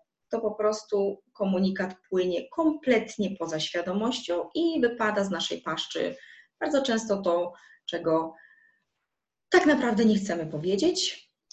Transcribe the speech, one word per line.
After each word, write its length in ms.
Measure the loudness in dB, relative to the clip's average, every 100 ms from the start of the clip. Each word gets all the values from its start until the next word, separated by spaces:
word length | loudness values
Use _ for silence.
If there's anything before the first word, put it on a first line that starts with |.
| _ _ _
to 100 | -4
po 100 | -4
prostu 720 | 0 0 -2 -2 0 0 -2 _
komunikat 640 | -4 0 2 2 0 -4 -8 _
płynie 400 | -2 0 -2 -4
kompletnie 880 | 0 2 2 2 2 2 -4 -4 -4
poza 240 | -6 -4
świadomością 880 | -4 -4 -2 -2 -2 -2 -2 -4 -2
i 260 | -2 0 2
wypada 440 | 0 2 0 0
z 60 | 0
naszej 300 | -2 -4 -6
paszczy 560 | -6 -6 -6 -4 -4 -6 -14 -20 -20 -8
bardzo 220 | -2 0
często 400 | 0 0 0 -2
to, 300 | 0 0 -2 -8 -20 -20 -10
czego 480 | -6 0 0 0 -8 -20 _ _ _ _ _ _ _ _ _ _
tak 180 | 4 6
naprawdę 380 | 4 2 4
nie 120 | 4 4
chcemy 300 | 0 -4 -4
powiedzieć, 840 | -4 -2 2 2 2 -2 -6 -14 _ _